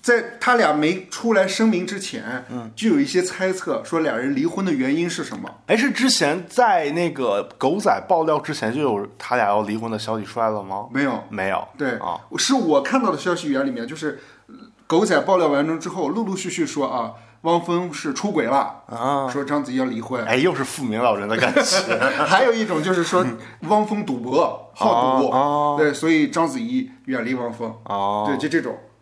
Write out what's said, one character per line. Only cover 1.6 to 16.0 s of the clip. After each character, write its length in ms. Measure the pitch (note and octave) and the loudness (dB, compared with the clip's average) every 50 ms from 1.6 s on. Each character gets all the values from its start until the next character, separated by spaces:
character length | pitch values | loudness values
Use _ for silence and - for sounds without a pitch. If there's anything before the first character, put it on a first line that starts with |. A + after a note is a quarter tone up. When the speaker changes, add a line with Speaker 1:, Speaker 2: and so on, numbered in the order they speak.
| A3 A3 | 2 4
Speaker 1:
明 180 | G3 F3 F3+ | 4 2 -2
之 140 | F3+ G3+ G3 | -4 -8 -8
前， 460 | - - - A#2 G2+ A2 B2+ B2+ - - | -8 -8 -10 -10 -8 -8 -10 -10 -10 -10
Speaker 2:
嗯。 200 | B2 B2 A#2 A2+ A2+ | -10 -10 -10 -12 -10
Speaker 1:
就 140 | - G#3 A3+ | -2 2 2
有 100 | F3 C#3+ | 4 4
一 60 | C#3 | 2
些 160 | - - F3+ | 2 2 0
猜 320 | F3 F3+ - - F#3+ F#3+ F#3 | 0 0 -4 -2 -2 -2 -2
测 300 | F#3 - E3+ D#3 A2+ - | -4 -4 -4 -4 -6 -4
说 160 | - - E3 | -2 -2 0
俩 160 | D#3+ D3 A#2 | 0 0 0
人 180 | A2+ B2 C#3 C#3+ | -2 -2 -2 -2
离 120 | C3 D3 | 0 -2
婚 180 | E3+ E3+ G3 G3 | -2 -2 -2 -2
的 80 | F#3 D#3+ | -2 0
原 240 | C3 C3 C3 C#3+ | 0 0 0 0
因 120 | E3 E3+ F3 | 0 0 -2
是 140 | - - - | -4 -6 -8
什 160 | - A2 F#2+ | -8 -8 -12
么。 80 | F#2+ - - - _ | -12 -12 -14 -18 _
Speaker 2:
哎， 100 | - F#3+ | 0 2
是 140 | A3+ B3 C#4 | 2 2 0
之 180 | - - A#3+ C4+ | 0 2 2 2
前 340 | - - E3+ C#3+ D3+ F#3 F3+ - | 4 4 2 2 2 0 -4 -4
在 400 | - - B3 A3+ G3 F3 D#3 C#3+ D3 | 2 2 4 4 4 2 2 0 0
那 180 | E3+ F3 E3+ | 0 0 0
个 360 | C3+ C3 B2+ A#2 G2 G2+ G#2 - - - | 0 -2 0 0 0 0 -2 -4 -6 -2
狗 180 | - C3 E3 G#3 | 0 0 0 2
仔 240 | G3+ G3 A#2 G2 - - | 2 2 2 2 2 0
爆 160 | F#3 E3 D#3+ | 2 2 4
料 160 | D#3+ D#3 D3 | 2 2 0
之 140 | - - D3+ | 0 -4 -6
前 180 | - - A2 A#2 | -2 -2 -2 -2
就 80 | C#3+ | 0
有 260 | D3+ C3+ A2 G2+ G2+ G2+ - - | 0 0 0 0 -2 -6 -10 -16
他 180 | - - B2 | -4 -2 2
俩 120 | B2 A2+ G2+ | 2 4 4
要 120 | G2+ G#2 | 2 2
离 160 | G#2+ G2+ G#2+ | 0 0 -4
婚 140 | A2 A2+ A2+ | -4 -4 -4
的 80 | A2+ G#2 | -6 -6
消 200 | G#2+ - A2 A2 | -4 -4 -4 -4
息 60 | G2+ | -6
出 160 | - - A#2+ | -6 -4 -2
来 80 | A2+ A2 | 0 0
了 140 | G#2+ G#2 G2 | 0 -2 -6
吗？ 240 | F#2+ F#2+ G2+ G#2+ A#2+ | -6 -8 -8 -8 -4
Speaker 1:
没 120 | A#2+ C3+ C#3+ | -4 -2 -2
有。 200 | C#3 A#2+ A2 A2 - | 0 -2 -4 -8 -10
Speaker 2:
没 220 | A2 G2+ F#2+ G2 | -6 -4 -2 -2
有。 180 | F#2+ E2+ - - - | -2 -2 -4 -6 -8
Speaker 1:
对。 220 | - D3 C3 A#2+ G#2+ | -6 -4 -4 -4 -4
Speaker 2:
啊。 200 | - F2 E2+ E2+ - - - - | -6 -6 -6 -8 -10 -10 -6 -4
Speaker 1:
是 160 | - - C4+ | 0 0 0
我 260 | C4+ G3+ E3 D3 C#3 | 0 2 2 2 2
看 220 | C3+ - - C4 A#3 | 2 2 0 2 2
到 100 | G3+ E3+ | 2 -2
的 60 | C#3+ | -2
消 160 | - F#3 F3 | -2 -2 -4
息 160 | E3+ - D3+ | -2 -2 -2
源 160 | C3+ C3 C#3 | -2 0 -2
里 40 | C3+ | -2
面， 160 | B2 A#2 A#2 | -4 -6 -8
就 80 | A#2 D#3 | -10 -10
是 240 | - D#3 D3+ - - - - - _ _ _ - - - - _ _ _ | -6 -6 -6 -6 -8 -16 -20 -20 _ _ _ -20 -20 -20 -20 _ _ _
狗 180 | _ E3 E3 G#3+ | _ 2 4 4
仔 160 | G#3+ F3 D3 | 4 2 2
爆 160 | C#3 E3 F#3+ | 4 4 4
料 120 | F3+ E3+ D3+ | 4 4 4
完 300 | C#3+ C#3 D3 D#3+ D#3+ D#3+ | 4 2 2 0 0 -4
之 120 | D#3+ F3 | -4 -8
后， 180 | D#3+ F#3+ | -6 -4